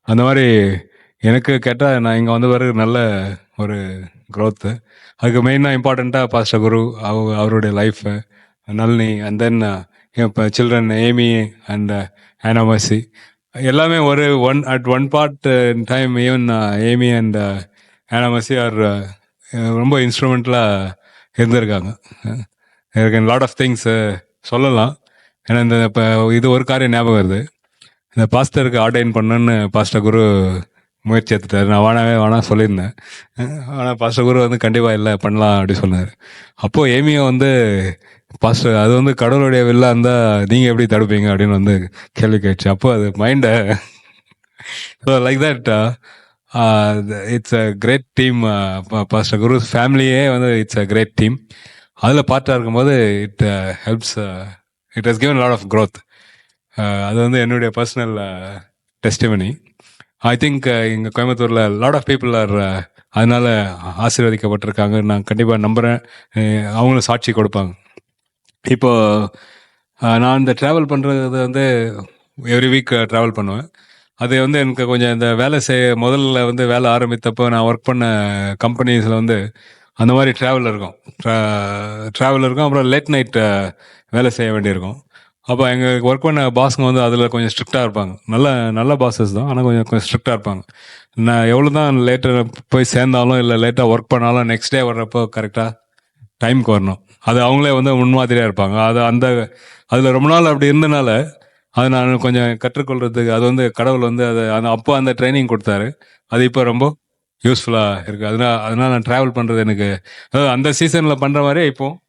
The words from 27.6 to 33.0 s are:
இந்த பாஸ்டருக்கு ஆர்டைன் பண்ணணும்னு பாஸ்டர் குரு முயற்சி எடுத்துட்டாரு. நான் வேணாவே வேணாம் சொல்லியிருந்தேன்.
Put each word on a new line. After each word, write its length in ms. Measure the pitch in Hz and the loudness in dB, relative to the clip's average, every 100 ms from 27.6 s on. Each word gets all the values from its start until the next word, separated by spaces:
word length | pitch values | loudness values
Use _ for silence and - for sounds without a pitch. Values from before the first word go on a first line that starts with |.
| _ _ _ _ _ | _ _ _ _ _
இந்த 260 | - 110 120 | -2 2 2
பாஸ்டருக்கு 420 | 135 151 127 120 | 0 0 0 2
ஆர்டைன் 240 | 113 120 117 | 2 2 0
பண்ணணும்னு 600 | 110 110 117 117 110 101 | 0 0 2 2 2 0
பாஸ்டர் 340 | 107 101 110 | -2 0 0
குரு 500 | 104 113 107 98 95 92 85 _ _ _ | 2 2 4 2 0 -4 -10 _ _ _
முயற்சி 340 | 107 113 110 | 0 0 0
எடுத்துட்டாரு. 300 | 104 - 101 | -4 -2 0
நான் 160 | 101 104 | 2 4
வேணாவே 180 | 107 117 | 4 2
வேணாம் 500 | 117 113 107 113 - | 2 2 2 0 2
சொல்லியிருந்தேன். 1160 | 107 107 95 92 - | 0 2 0 -6 -12